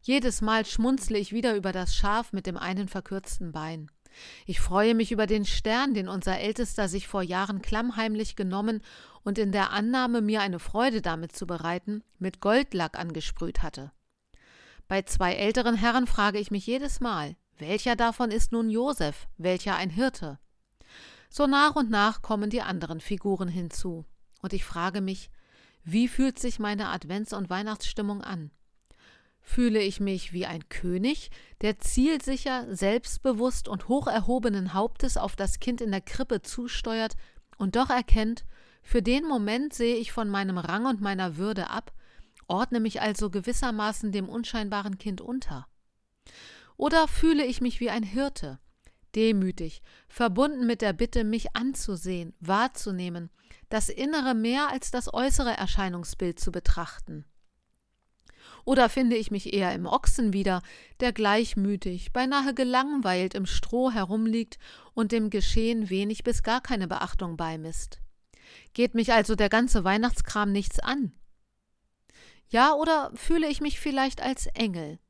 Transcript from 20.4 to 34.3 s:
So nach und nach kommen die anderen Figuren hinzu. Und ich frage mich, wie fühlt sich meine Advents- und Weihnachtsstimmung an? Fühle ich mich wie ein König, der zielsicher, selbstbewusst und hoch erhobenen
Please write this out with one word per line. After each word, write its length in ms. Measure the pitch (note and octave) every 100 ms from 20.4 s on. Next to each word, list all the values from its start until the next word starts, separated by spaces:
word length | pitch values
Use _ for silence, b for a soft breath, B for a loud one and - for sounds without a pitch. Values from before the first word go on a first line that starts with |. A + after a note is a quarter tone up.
| _ _ _ _ B B B B B
So 160 | - C#4+
nach 300 | C#4 D4 D4
und 120 | B3
nach 320 | A3 G#3 A3
kommen 300 | - G#3+ G#3
die 100 | A#3
anderen 400 | - F#3 D#3 D#3+
Figuren 480 | - G3+ G#3 F#3 F#3
hinzu. 560 | F3 F3 - F#3 E3 D#3 - - -
Und 100 | F#3+
ich 140 | F#3+ -
frage 340 | E3+ F3+ G3
mich, 300 | F#3+ F#3+ - b b b b b
wie 260 | E3 F#3+ A#3+
fühlt 300 | - C4+ B3
sich 200 | B3+ -
meine 300 | G#3 G#3 G3
Advents- 460 | F3+ D3 G3 G#3+
und 140 | G3+ F3+
Weihnachtsstimmung 720 | F#3 G#3 G#3+ - - G#3 G3+
an? 300 | - F#3 D3+ _ _ _ _ b b b b b
Fühle 400 | - - A#3+ G#3+
ich 180 | G3+ F#3+
mich 340 | G3 F#3 -
wie 140 | F3 -
ein 220 | E3 -
König, 640 | - F3+ F3+ A3+ D4+ - B B B
der 160 | G#3 G#3+
zielsicher, 880 | G#3 G3+ C#4 D#4 - C4 C#4 B3+ A#3+ F#3+
selbstbewusst 880 | G3 A#3 - - C4+ A3 B3+ - -
und 220 | G3 -
hoch 180 | C4 -
erhobenen 680 | A3+ G3+